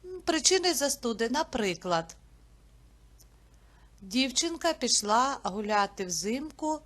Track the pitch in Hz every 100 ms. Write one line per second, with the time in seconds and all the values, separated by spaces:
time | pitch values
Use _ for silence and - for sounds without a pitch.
0 | 359 370 - 320 - 370 359 294 285 -
1 | 240 220 233 269 330 240 208 165 180 165
2 | 165 - - - - - - - - -
3 | - - - - - - - - - -
4 | 196 226 262 254 339 330 339 311 240 -
5 | 208 220 262 277 202 190 208 208 202 -
6 | 185 165 185 247 311 - 311 302